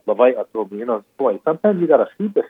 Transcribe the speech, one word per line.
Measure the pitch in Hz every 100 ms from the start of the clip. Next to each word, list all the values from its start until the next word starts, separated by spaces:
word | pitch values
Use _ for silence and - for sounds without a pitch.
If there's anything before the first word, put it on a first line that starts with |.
| -
Levite | 104 127 117 101
told | 113 98
me, | 104
you | 120
know, | 107 - -
"Boy, | 131 98
sometimes | - 165 214 190
you | 165
gotta | 135 104 -
feed | 208
the | -